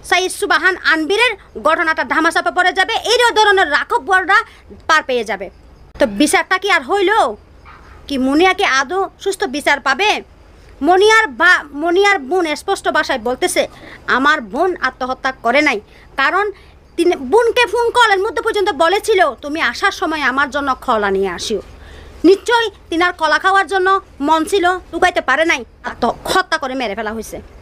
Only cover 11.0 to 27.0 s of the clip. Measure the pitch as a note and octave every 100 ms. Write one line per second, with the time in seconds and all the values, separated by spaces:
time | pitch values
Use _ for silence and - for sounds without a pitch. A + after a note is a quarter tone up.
11 | G#4 A4 A4 A#3 E4+ F4 D4+ C#4 E4 F4
12 | G4+ G4 B3+ F#4 E4 D4 - F#4+ - D4+
13 | D#4 C4+ A3 B3+ F4+ F4 A#3+ - - -
14 | - A#3 C4+ D4+ A3 A3 F#4 F4 C4 -
15 | B3+ C4 C4+ C4 A#3 C4 D4+ G4+ - -
16 | - - C4+ F4 G#4 F#4+ - - _ -
17 | E4+ F4 C4 G4+ A#4 A#4 A#4+ A4 A#4+ A#4
18 | A4+ G4 G#4 A#4 A4+ G#4 F#4 C#4 E4 G4
19 | - G4+ E4 A3+ D4 D#4 B3+ A#3+ G4 F#4+
20 | F4 D#4 C4+ C4 C#4+ C#4 C#4 B3+ - A3+
21 | G3+ G3 G3 E3 - G3+ - - - -
22 | - - D#4 F#4+ - A#4+ A4+ - - E4
23 | F4+ F4+ D#4 D4+ F#4 G4 F4+ F#4+ F#4 G4
24 | - - C#4 D#4+ D#4 G4+ F4 F#4 - E4
25 | F4+ F4+ - C4 E4 D4+ A#3 - A#3+ A3+
26 | A#3 - - F#4 - D#4+ C#4 C4 A#3+ G3